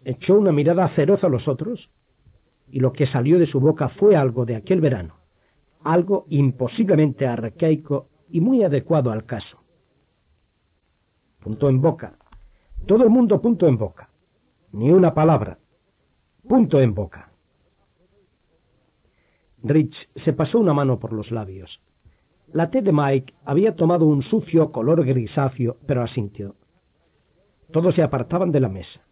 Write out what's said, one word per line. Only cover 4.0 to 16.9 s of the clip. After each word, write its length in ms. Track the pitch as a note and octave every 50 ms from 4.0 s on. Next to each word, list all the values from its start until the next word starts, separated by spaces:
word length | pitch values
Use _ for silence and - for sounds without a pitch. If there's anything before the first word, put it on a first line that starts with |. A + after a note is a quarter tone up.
| G3 G#3 G3+
algo 280 | D#3+ C#3 B2+ A2+ B2+ A#2+
de 120 | A#2 A#2
aquel 260 | A2 G#2 - F#3+ F#3 D#3
verano, 320 | D3 A#2+ G2+ F2 D#2+ - _ _ _ _ _ _ _ _ _ _ _ _ _ D#3
algo 440 | D3 E3 F3 F3 F#3 G3+ F#3 - -
imposiblemente 1000 | D3 C#3 C#3 C3+ B2+ - C3 A#2 - - A3+ F#3+ F#3+ D3+ D#3 D3 B2 - C#3
arcaico 840 | B2+ A#2 A#2 A2+ A2+ - - E3+ D#3+ D#3 D3+ D#3 - C#3+ C3+ - _ _ _ _ _
y 120 | - E3+
muy 220 | E3 A#3 C4+ B3 G#3+
adecuado 480 | F3+ C#3+ C3+ - - E3 D#3 B2+ B2 A2
al 120 | A2 G#2+
caso. 320 | - A#2+ A2 - - - _ _ _ _ _ _ _ _ _ _ _ _ _ _ _ _ _ _ _ _ _ _ _ _ _ _ _ _ _ _ _ _ _ _ _ _ _ -
Punto 280 | G2+ G#2+ G#2+ C#3+ C#3
en 100 | C3 C3
boca. 380 | C#3 E3 - - - F#2+ - _ _ _ - - - - _ _ _ _ - - -
Todo 160 | - F#3+ A3+ B3+
el 60 | A3+
mundo 320 | A3 B3+ B3 G#3+ G#3 -
punto 260 | - A#3+ A#3 E3+ F3+
en 120 | D#3+ C3 A2
boca. 320 | A2 F#2+ - - - _ _ _ _ _ _ _ _ _ _ _ _ _ -
Ni 180 | G2+ A2 C3+
una 240 | E3+ G3 F3+ E3 D#3+
palabra. 440 | D#3+ D#3 D#3+ D#3+ - G#2 F#2+ F2+ _ _ _ _ _ _ _ _ _ _ _ _ _ _ _ _ _ _
Punto 340 | A#3 - C4 A3+ D3+ - C#3
en 120 | C3 A#2